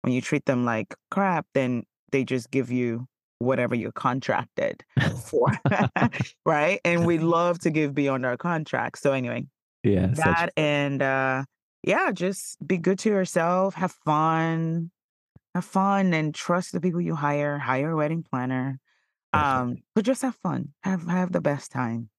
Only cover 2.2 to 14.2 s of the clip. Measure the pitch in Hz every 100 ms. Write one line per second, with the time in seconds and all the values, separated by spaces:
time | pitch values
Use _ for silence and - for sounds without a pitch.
2.2 | 127 131 120 135 123 123 123 117 127 _
3.2 | _ _ 123 131 123 120 113 - 131 127
4.2 | - 104 - - - - - - - -
5.2 | - 147 127 - 143 208 147 - 202 -
6.2 | - _ - 156 151 196 175 170 170 165
7.2 | 165 165 175 170 175 156 151 139 143 131
8.2 | 127 123 175 165 151 123 110 - 143 135
9.2 | 123 120 135 _ _ _ 117 98 92 123
10.2 | 160 165 170 - 151 147 143 139 135 135
11.2 | 135 131 139 _ _ _ - 214 370 196
12.2 | 180 196 - - 147 185 170 185 220 202
13.2 | 185 180 165 180 190 185 180 - - 151